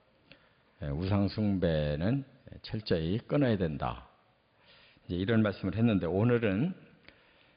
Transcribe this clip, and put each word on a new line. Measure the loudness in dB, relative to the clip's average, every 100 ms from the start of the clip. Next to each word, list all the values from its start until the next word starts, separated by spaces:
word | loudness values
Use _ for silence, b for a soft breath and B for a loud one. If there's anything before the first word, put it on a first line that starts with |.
| _ _ _ b b b _ -10
에, | -6
우상 | -4 0 0 0
숭배는 | 0 0 2 2 2 0 0 0 -2 -4 -16 -20 -18
철저히 | -10 -8 -2 0 0 -2
끊어야 | -2 0 2 2
된다. | -2 -2 -6 -8 -14 _ _ _ _ _ b b b b
이제 | -8
이런 | -4 2 4
말씀을 | 2 0 -4 2
했는데, | 2 2 2
오늘은, | 2 2 2 2 0 -2 -4 -16 -20 b b b b b